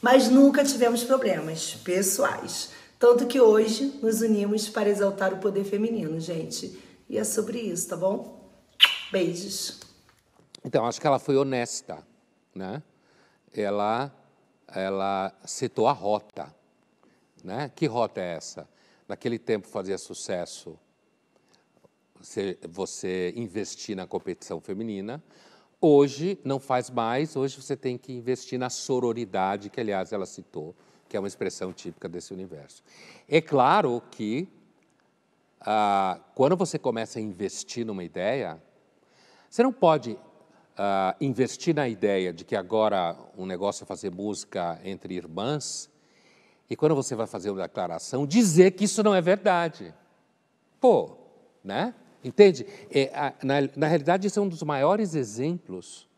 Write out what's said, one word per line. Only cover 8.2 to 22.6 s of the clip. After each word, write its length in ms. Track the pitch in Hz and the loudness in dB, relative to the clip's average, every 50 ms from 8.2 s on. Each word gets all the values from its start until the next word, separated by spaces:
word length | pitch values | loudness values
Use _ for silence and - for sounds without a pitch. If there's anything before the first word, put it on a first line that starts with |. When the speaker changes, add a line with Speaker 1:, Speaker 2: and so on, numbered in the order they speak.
| - - - - - - _ _ _ _ _ _ - - - - - - - | -6 -10 -16 -20 -20 -20 _ _ _ _ _ _ 2 2 2 -4 -10 -4 -2
Speaker 1:
Beijos. 680 | 190 180 165 170 170 190 202 196 - - - - - - - _ _ _ _ _ _ _ _ _ _ _ _ _ - _ | 0 0 0 -2 -4 -8 -8 -8 -8 -8 -8 -10 -14 -20 -20 _ _ _ _ _ _ _ _ _ _ _ _ _ -16 _
Speaker 2:
Então, 220 | 135 - 131 113 | -2 0 0 0
acho 120 | 120 113 - | 0 -4 -2
que 80 | - | 2
ela 120 | 156 139 131 | 2 2 2
foi 180 | - - 143 | 2 0 2
honesta, 600 | 135 143 139 131 123 120 117 - - - - 80 76 78 _ _ _ _ _ _ _ _ _ _ | 2 2 2 0 -2 -2 -4 -6 -12 -10 -12 -16 -16 -16 _ _ _ _ _ _ _ _ _ _
né? 280 | 92 95 95 104 143 151 _ _ _ _ _ _ _ _ _ _ _ _ _ _ | -12 -10 -8 -8 -10 -12 _ _ _ _ _ _ _ _ _ _ _ _ _ _
Ela, 580 | - 104 101 101 104 104 107 110 120 135 139 135 _ _ _ _ _ _ _ _ _ _ | -4 -4 -2 -2 -2 0 0 0 -2 -4 -6 -10 _ _ _ _ _ _ _ _ _ _
ela 640 | - - 92 95 95 98 95 95 98 98 95 95 95 - _ _ | -12 -8 -6 -4 -2 -2 -2 -2 -2 -2 -2 -4 -6 -8 _ _
setou 420 | - - - - 117 _ - 110 | -14 -8 -6 -6 -6 _ 2 2
a 60 | 120 120 | 2 2
rota, 640 | 113 - 101 107 104 - - _ - 78 73 - _ _ _ _ _ _ _ _ _ _ _ _ _ _ _ _ _ - | 0 0 -2 -2 -2 -2 -8 _ -14 -14 -14 -16 _ _ _ _ _ _ _ _ _ _ _ _ _ _ _ _ _ -14
né? 280 | 92 95 120 147 131 - | -10 -8 -8 -8 -8 -6
Que 120 | - 160 | -2 -2
rota 340 | 143 113 123 117 104 - 110 | -2 0 0 0 0 -2 -6
é 140 | 92 87 85 | -6 -6 -6
essa? 340 | 80 - - - - 73 _ _ _ _ _ _ _ _ | -8 -10 -14 -16 -16 -18 _ _ _ _ _ _ _ _
Naquele 320 | _ 104 - - 123 117 110 | _ -14 -8 -6 -6 -6 -4
tempo 300 | - - 113 104 92 - | -2 -2 -4 -4 -4 -8
fazia 280 | - 107 95 92 98 | -10 -8 -6 -6 -6
sucesso 800 | 90 - - 90 - - - 98 90 87 - - - - 87 80 80 _ _ _ _ _ _ _ _ _ _ _ _ _ _ _ _ _ _ _ _ _ _ _ _ _ _ _ _ | -8 -8 -14 -14 -14 -8 -6 -6 -6 -6 -8 -10 -16 -18 -18 -20 -20 _ _ _ _ _ _ _ _ _ _ _ _ _ _ _ _ _ _ _ _ _ _ _ _ _ _ _ _
você, 380 | - - - - 98 98 90 - | -20 -10 -6 -4 -4 -4 -4 -8